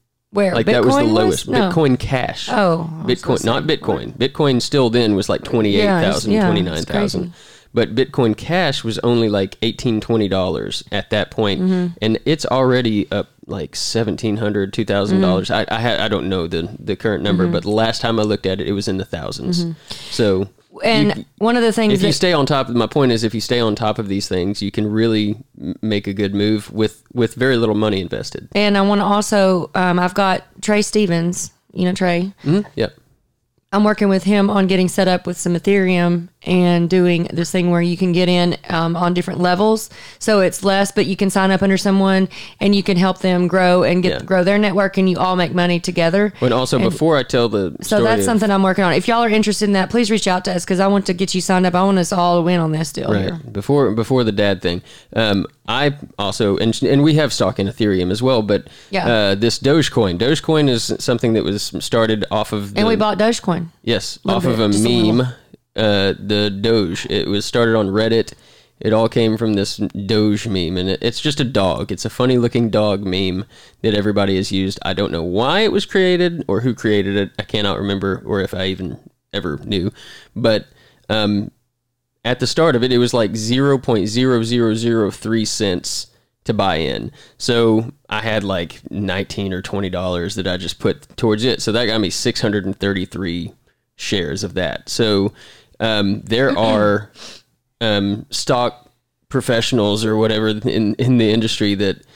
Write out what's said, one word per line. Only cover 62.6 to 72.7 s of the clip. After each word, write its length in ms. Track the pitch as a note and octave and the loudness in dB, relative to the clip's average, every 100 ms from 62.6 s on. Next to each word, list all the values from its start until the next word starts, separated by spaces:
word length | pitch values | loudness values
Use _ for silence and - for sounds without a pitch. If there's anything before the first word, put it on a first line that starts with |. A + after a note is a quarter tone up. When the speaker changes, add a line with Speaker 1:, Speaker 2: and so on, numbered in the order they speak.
| G2+ G#2 | -6 -2
Speaker 1:
And 100 | A3 | 0
we 60 | A3+ | 2
Speaker 2:
the 40 | |
Speaker 1:
bought 180 | G#3+ G3 | 0 2
Dogecoin. 480 | A3 A#3 - E3+ E3 _ | 0 0 -2 -4 -4 _
Speaker 2:
Yes, 360 | - G#2 - - | -2 -2 -4 -8
Speaker 1:
Little 140 | G3+ - | -2 0
Speaker 2:
off 80 | C3 | 0
of 120 | A2+ | 0
Speaker 1:
bit, 80 | G#2+ | 2
Speaker 2:
a 20 | |
Speaker 1:
just 140 | G#2 A#2 | 2 2
a 20 | |
little. 260 | A#2+ - | 4 4
Speaker 2:
meme, 140 | B2 B2+ - _ - _ G#2+ | 2 0 -6 _ -20 _ -2
uh, 380 | A2 G2+ G2 - | 0 2 0 -2
the 300 | G2 G#2 G#2 | -2 0 0
Doge. 560 | G2 A2+ A2+ F2+ E2 - | -2 0 2 0 -4 -4
It 180 | F#2+ - | -2 -2
was 160 | G2+ - | -2 -2
started 300 | B2 A#2 A2+ | 0 2 2
on 120 | F#2+ | 2
Reddit. 420 | G#2 A2 A2+ - - - - _ - | 0 2 0 0 -6 -20 -20 _ -6
It 140 | A2 | 0
all 160 | A2 A2+ | 2 2
came 260 | B2 A2+ A2 | 2 0 0
from 180 | A2+ G2+ | 0 0
this 220 | G2+ - | -2 -4
Doge 720 | G#2 G2 F#2+ G#2+ G#2+ G#2 A2+ | -6 -6 -2 2 2 0 -2
meme, 300 | F#2+ E2 F#2 | -2 -2 -2
and 120 | F#2 | -2
it, 100 | F2+ | -2
it's 180 | A#2 - | -2 -2
just 200 | D#3 D3 | -4 -2
a 40 | |
dog. 480 | B2+ A2 F#2+ A#1+ G#2 | -2 0 0 -2 -4
It's 140 | F#2+ A2+ | -6 -6
a 40 | |
funny 280 | - B2+ B2 | -2 2 2
looking 320 | A#2 A#2+ | 2 0
dog 340 | A2+ | 0